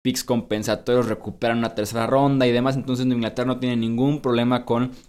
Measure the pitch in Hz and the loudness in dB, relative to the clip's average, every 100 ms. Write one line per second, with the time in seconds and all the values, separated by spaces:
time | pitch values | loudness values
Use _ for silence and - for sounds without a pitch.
0 | 127 127 - 120 - 107 107 107 - 123 | -4 -2 -2 -2 0 -4 -2 -2 2 2
1 | 113 104 107 - 117 117 113 - 104 113 | 2 -2 -6 -4 -2 0 -2 -2 -4 -2
2 | 113 135 139 139 127 120 131 135 131 127 | 2 2 4 4 4 4 2 -2 -2 -2
3 | 127 120 113 110 127 127 127 120 113 117 | 0 0 -2 -2 -2 -2 -2 -2 -2 0
4 | 135 147 127 117 120 123 123 117 127 - | 0 0 0 2 2 0 0 0 0 -6